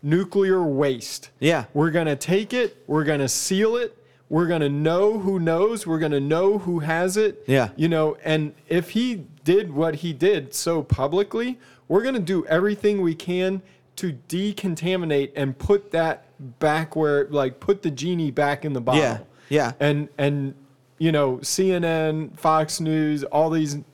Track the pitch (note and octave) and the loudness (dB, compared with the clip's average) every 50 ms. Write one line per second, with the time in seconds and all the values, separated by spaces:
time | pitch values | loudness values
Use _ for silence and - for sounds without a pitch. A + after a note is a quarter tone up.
0 | - C#3+ D3+ F3 G3 F#3 - G3+ G3 F#3+ F#3+ F#3 F3 D#3 C#3 C3+ D3 C#3 C3 A#2 | 0 2 2 2 0 0 0 0 2 4 2 2 2 0 2 2 2 2 0 -2
1 | A2+ - - - - - _ _ B2+ D3+ E3+ D3+ A2+ - - D3 D3+ E3 D3+ F3 | -6 -12 -14 -14 -16 -18 _ _ 0 2 2 2 -2 -4 -2 0 0 2 2 0
2 | E3 D#3 D3 C3 - - F3+ G3 A3 G#3+ A#3+ B3 A#3+ G#3 - - - - C#3+ D#3 | 0 0 -2 -4 -2 0 0 0 0 0 -2 -2 -2 -2 -4 -8 -8 -2 0 0
3 | D#3 C#3+ D#3 C#3+ C#3 B2+ - - - - G3 F#3+ G#3+ A3 A3+ A#3+ B3 A3 - _ | 2 2 0 0 0 -2 -2 -4 -2 -2 0 2 2 2 2 0 -4 -6 -8 _
4 | _ _ _ _ _ _ - D#3 F3 E3 F3 E3 D3+ C#3+ C#3+ C#3+ D3+ D#3+ E3 F3+ | _ _ _ _ _ _ 0 0 2 2 0 0 0 0 0 0 0 0 2 4
5 | G3 G#3+ A3 A3 F#3+ F#3+ G3 F#3 E3 E3 E3 E3 F#3+ A3 A#3 A3 - F3 E3 D#3+ | 2 2 2 0 -2 -2 0 0 0 0 2 2 2 2 0 -2 -4 -4 -2 0
6 | D#3+ D#3 D3 C#3 C#3 C#3+ D#3 E3 F#3 G3 G#3 G#3 F#3+ F3 F3 E3+ D3+ D#3 D#3+ E3 | 0 0 0 0 0 0 0 2 4 2 2 2 0 -2 -4 -2 0 0 0 0
7 | F3+ F#3 F#3 G#3 G#3+ G#3 - - - - C3 C3+ A#2+ G#2 F#2+ - D#3 E3+ E3+ D#3+ | 0 0 0 0 0 0 -2 -4 -2 2 2 2 2 2 0 -2 0 0 2 2
8 | D#3 D#3 D3 - - D#3+ D#3 D#3 D3+ D3+ D3+ _ _ - E3 F3 E3+ - - A3 | 2 0 -2 -4 -2 0 0 0 0 -4 -6 _ _ -2 -2 -2 -2 0 -2 -2
9 | A#3+ B3+ A#3+ G3 C#3 - - - _ D3 F3 G3+ G#3+ F3+ C#3+ C#3 E3 E3 D#3 D3 | -2 -2 -4 -6 -8 -14 -20 -8 _ 2 2 2 2 0 -2 0 0 0 -2 -4
10 | - E3+ D#3 B2+ D#3 F#3+ G#3 E3 C3+ A#2+ - - - E3 E3+ D#3+ D3+ - - - | -6 -8 -4 0 2 2 2 2 -2 -6 -8 -6 -2 -2 -2 -2 0 0 0 0
11 | C3+ C#3+ D3+ F#3 G#3 G3+ - A3+ A#3 B3 B3+ A#3+ - - - _ _ _ D#3+ G3 | 0 0 0 0 -2 0 -2 -4 -2 -4 -6 -8 -12 -20 -20 _ _ _ 2 2
12 | G#3+ C4 C4+ B3 F#3 D#3 F#3+ F3 D#3+ - D#3+ E3 F#3 G#3 G#3 G3+ - G#3 G#3 G3 | 2 2 0 -2 -2 0 -2 -2 0 2 2 2 2 2 -2 0 0 0 0 2
13 | F#3 E3+ D#3+ D#3+ - F3 F3+ F3+ F#3 F#3+ F#3+ G3 F#3+ - _ _ _ _ _ - | 0 -2 -2 -4 -6 -4 -2 -2 0 -2 -2 -4 -8 -14 _ _ _ _ _ -8
14 | - F3+ D3+ A#2+ - _ D#3 F3+ G3 G#3 G3+ - - G3 E3+ D#3 D#3+ F3+ F#3 F#3 | -6 -6 -6 -8 -12 _ -6 -4 -4 -4 -4 -4 -4 -4 -4 -2 -2 -2 -2 -2
15 | F3 D#3+ D3 C#3+ C#3 C3+ - - C#3 C3+ B2+ - - - G3+ G3+ G3+ - - E3 | 0 0 0 0 0 0 -2 -4 -4 -4 -4 -6 0 2 2 2 2 -2 -2 0
16 | E3 D#3+ D3 - - _ _ _ C#3+ B2+ A#2+ _ - D3+ D3+ D#3+ D#3+ D#3+ - D#3 | 0 0 -2 -4 -8 _ _ _ -20 -20 -8 _ 0 2 2 0 -2 -4 -2 0
17 | D#3 D3 C#3+ C#3+ C#3 C#3 D3 D3 C3+ C3 B2+ - - - G3 G3 - E3+ C#3+ B2 | 0 2 2 2 0 0 0 0 0 0 -4 -6 0 0 0 0 0 -6 -4 -4
18 | C3+ F3 F3+ E3+ E3 D3 B2 D3 D3 C#3+ C#3+ C#3+ - D#3 C#3 B2+ A#2 A#2+ B2+ D3+ | -4 -2 -2 0 -2 -2 0 0 0 0 0 -2 -4 -6 -4 -4 0 2 2 4
19 | D3 B2 A2+ A2 F2 - _ _ - - C3+ D3+ C#3 A#2+ A#2 - C#3+ D3 D3 D3 | 2 2 0 -4 -10 -16 _ _ -10 0 0 0 0 0 -2 0 0 2 2 0
20 | D3 - - - C#3+ C#3+ C#3+ C#3+ C#3 C3+ C3+ - - _ _ _ _ _ _ _ | -2 -6 -4 -2 0 0 0 0 -4 -6 -8 -12 -20 _ _ _ _ _ _ _
21 | D#3+ E3 D#3+ D3 C#3+ C3+ B2+ B2+ C3+ - - - F#3+ F#3+ F#3 F3+ E3+ E3 E3 D#3+ | 0 0 2 2 2 2 0 -2 -4 -6 -2 0 0 2 2 0 0 0 0 0
22 | D#3+ D#3 D#3 D#3 D#3 C3+ - - - D#3+ D#3 D#3 D#3 D3+ - - E3 D#3 D#3 D#3 | 0 0 -2 -2 -6 -8 -12 -2 0 2 2 2 2 0 -4 -4 -2 0 0 0
23 | D#3 D3+ D3+ D3 C#3 C3+ - D3 D#3 D#3+ D#3+ E3 D#3 D3 C#3+ D3 C3+ _ | 0 0 0 -2 -4 -2 0 2 2 2 2 0 0 0 -2 -6 -10 _